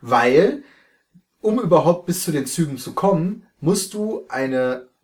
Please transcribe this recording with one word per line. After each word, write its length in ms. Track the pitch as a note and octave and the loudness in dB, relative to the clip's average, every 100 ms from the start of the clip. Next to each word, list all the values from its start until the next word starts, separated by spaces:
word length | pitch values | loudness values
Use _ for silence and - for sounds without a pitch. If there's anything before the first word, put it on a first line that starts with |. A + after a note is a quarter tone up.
weil, 600 | A#2+ B2 A#2+ C#3 F#3+ D4 - _ _ _ _ _ _ _ | 0 2 4 4 4 0 -12 _ _ _ _ _ _ _
um 180 | G#3+ A3 | -2 0
überhaupt 480 | G#3 D#3+ D3 F3 - | 4 4 4 0 0
bis 160 | E3+ | -6
zu 80 | - | -2
den 160 | D3+ C3 | -4 -4
Zügen 300 | - D#3+ C3 | -2 -2 -4
zu 160 | - | -8
kommen, 520 | - G3 F#3 F3 G#3+ - _ | -2 2 2 0 -6 -14 _
musst 340 | C#3+ G3+ - | -2 -2 -2
du 300 | G#3 G#3+ A3 - | -6 -6 -6 -8
eine 580 | B2+ C3+ C3 B2+ B2+ - _ | -6 -2 -2 -2 -4 -10 _